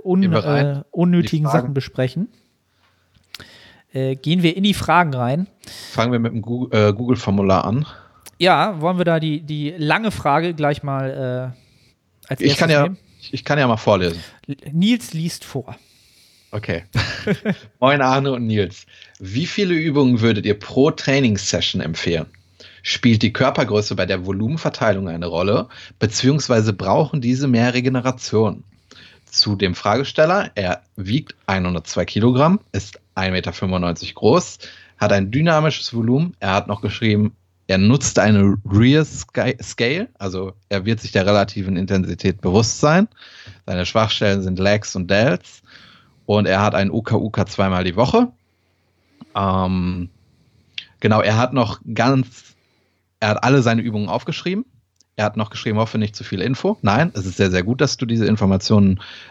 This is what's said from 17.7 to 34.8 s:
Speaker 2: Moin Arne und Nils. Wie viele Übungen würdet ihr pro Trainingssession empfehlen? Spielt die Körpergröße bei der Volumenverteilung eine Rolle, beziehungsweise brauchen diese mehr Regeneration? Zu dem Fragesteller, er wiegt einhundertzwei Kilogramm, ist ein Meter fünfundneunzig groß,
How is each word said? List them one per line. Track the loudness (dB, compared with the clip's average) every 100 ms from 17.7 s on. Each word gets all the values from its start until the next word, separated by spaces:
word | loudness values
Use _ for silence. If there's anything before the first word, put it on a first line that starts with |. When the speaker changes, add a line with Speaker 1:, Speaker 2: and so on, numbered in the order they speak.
| 0
Speaker 2:
Moin | 2 4
Arne | 4 2 0
und | -2 -2
Nils. | 0 -2 -4 -20 -20 -20 -18
Wie | -10 -6 -4
viele | -2 0
Übungen | 0 0 2 4 4
würdet | 2 2 0
ihr | -2
pro | -2 2 2
Trainingssession | 2 0 2 2 0 -2 -2 -2 -4
empfehlen? | -4 -4 -2 -2 -4 _ _ _ -20 -14
Spielt | -8 0 2 4
die | 2
Körpergröße | 2 0 0 0 0 -2 -2
bei | -2
der | -4 -4
Volumenverteilung | -4 -4 -4 -6 -2 0 0 -2
eine | -6 -6
Rolle, | -2 0 0 -2 -10 -20 -4
beziehungsweise | -4 0 2 2 2 2 2
brauchen | 0 0 2 0 -2
diese | -2 0 2
mehr | 2 2
Regeneration? | 0 -2 -2 -2 -4 -2 0 0 -2 -12 _ _ -20 -20 _ _
Zu | -2 0 0
dem | -2 -2
Fragesteller, | 0 0 0 0 2 2 -2 -4
er | -4 -4 _ -12
wiegt | -4 -4 -4 -10 -4
einhundertzwei | -2 -2 -4 -6 -6 -4
Kilogramm, | 0 2 4 4 2 -2
ist | -8 -8 -12 _ -6
ein | -4
Meter | -2 -4
fünfundneunzig | -6 -4 -2 -2 -4 -8 -2
groß, | 2 2 2 -10 -20 -20